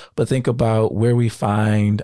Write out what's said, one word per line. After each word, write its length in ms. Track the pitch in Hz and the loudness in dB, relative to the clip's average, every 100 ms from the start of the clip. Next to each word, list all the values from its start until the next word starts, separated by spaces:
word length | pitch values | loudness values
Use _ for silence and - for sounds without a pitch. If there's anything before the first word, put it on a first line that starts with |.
| - - | -14 -4
but 100 | 113 | -2
think 200 | 131 123 | -2 -2
about 480 | 120 113 110 110 | 0 0 2 0
where 200 | 92 117 | 0 0
we 140 | 120 117 | 2 0
find 720 | - 107 104 107 107 104 104 | -2 -2 0 0 2 2 0